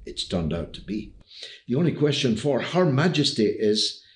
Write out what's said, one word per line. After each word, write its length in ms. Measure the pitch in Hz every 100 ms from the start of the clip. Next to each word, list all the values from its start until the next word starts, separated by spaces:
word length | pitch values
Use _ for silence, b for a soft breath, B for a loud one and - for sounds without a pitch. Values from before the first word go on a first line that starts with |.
| -
it's 180 | -
turned 300 | - 92 80
out 200 | 82 -
to 80 | -
be. 320 | - 104 - - B B B B B
The 80 | 123
only 180 | 170
question 420 | 131 147 131 127 107
for 240 | 147 127
Her 240 | - - -
Majesty 600 | 131 175 147 135 - 104
is, 560 | 113 107 107 - - B